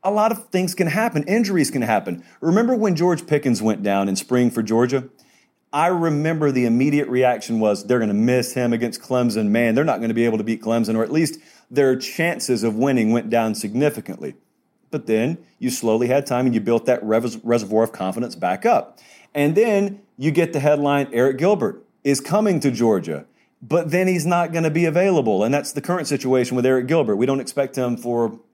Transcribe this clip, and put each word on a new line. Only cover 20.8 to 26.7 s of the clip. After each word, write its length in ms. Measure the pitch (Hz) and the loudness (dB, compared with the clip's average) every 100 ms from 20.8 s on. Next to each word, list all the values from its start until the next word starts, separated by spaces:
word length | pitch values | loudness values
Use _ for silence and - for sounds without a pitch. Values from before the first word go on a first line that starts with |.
| 143 143 135 | 2 0 0
"Eric 240 | 117 131 131 | 0 0 2
Gilbert 480 | 175 208 107 - _ _ | 0 2 -2 -6 _ _
is 200 | 139 139 | -2 -2
coming 360 | - 190 214 170 | 0 0 2 0
to 100 | 143 | 0
Georgia," 560 | 113 117 98 80 76 - _ _ _ | 0 2 0 -2 -8 -10 _ _ _
but 300 | 117 160 165 | -4 -2 0
then 180 | 175 185 | 0 0
he's 160 | 180 | 0
not 300 | 156 175 165 | 0 0 0
gonna 160 | 165 165 | -2 -2
be 160 | 156 170 | 0 0
available. 580 | 160 196 170 117 98 | 2 2 2 2 2
And 80 | 110 | 2
that's 200 | 143 - | 0 -2
the 100 | - | -8
current 260 | - 180 156 | -4 -4 -2
situation 480 | 139 127 127 123 127 | -4 2 0 2 0
with 80 | |
Eric 220 | 127 | 2